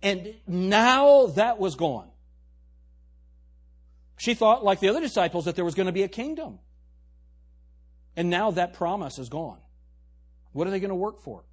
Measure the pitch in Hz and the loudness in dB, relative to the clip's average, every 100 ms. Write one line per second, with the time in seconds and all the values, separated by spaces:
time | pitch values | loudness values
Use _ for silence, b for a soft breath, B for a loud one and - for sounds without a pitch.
0 | 196 190 180 220 - 180 185 208 233 262 | -2 -4 -8 -18 -8 -4 0 4 4 6
1 | 285 277 247 147 220 226 190 156 165 120 | 8 8 6 2 0 0 -4 -2 -4 -4
2 | 92 _ _ _ _ _ _ _ _ _ | -10 _ _ _ _ _ _ _ _ _
3 | _ _ _ _ _ _ - _ _ _ | _ _ _ _ _ _ -20 _ _ _
4 | _ _ - 233 220 233 202 196 190 254 | _ _ -4 2 4 4 4 2 2 0
5 | 311 226 175 175 165 170 175 165 185 180 | -2 -2 -2 -2 -6 -4 -4 -2 -2 -2
6 | 196 - 262 320 320 185 _ _ _ _ | -4 -4 -8 -8 -12 -16 _ _ _ _
7 | _ _ _ _ _ _ _ _ _ - | _ _ _ _ _ _ _ _ _ -20
8 | - - 170 175 214 180 175 180 170 202 | -20 -6 -2 0 -2 -2 -4 -4 -6 -4
9 | 151 131 127 143 160 - _ _ _ _ | -8 -12 -12 -10 -12 -14 _ _ _ _
10 | _ _ _ _ _ 135 175 196 196 185 | _ _ _ _ _ -6 -4 -4 -4 -6
11 | 202 208 - 101 _ | -6 -8 -18 -18 _